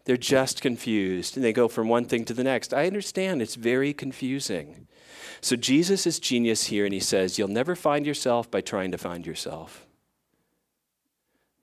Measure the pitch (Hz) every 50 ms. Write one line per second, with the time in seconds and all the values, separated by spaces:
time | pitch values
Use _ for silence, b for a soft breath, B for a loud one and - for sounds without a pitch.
0 | - - 127 123 113 - 139 131 135 131 - - - 135 117 113 - 117 107 104
1 | 95 92 92 90 - - - 135 127 113 107 123 120 113 - 120 110 113 117 120
2 | 123 - 127 117 113 - 117 123 127 131 131 113 - - 127 135 156 185 196 208
3 | 190 - - 190 190 190 180 131 113 - - 120 113 117 127 131 139 147 143 -
4 | 143 135 127 - 135 127 135 139 - - 98 82 73 76 82 - - B B B
5 | B B B B B B B B B - 127 120 117 123 135 156 175 180 196 185
6 | - 175 156 - - - 127 120 117 113 110 - - - 104 101 101 98 98 92
7 | 90 - 110 95 95 92 - - 104 98 101 113 135 170 180 - - 151 143 147
8 | 143 151 143 - - 127 120 120 117 - - 98 - - 117 98 92 92 90 -
9 | - 90 85 87 87 82 80 - - - 156 160 165 - - - - _ _ _
10 | _ _ _ _ _ _ _ _ _ _ _ _ _ _ _ _ _ _ _ _
11 | _ _ _ _ _ _ _ _ _ _ _ _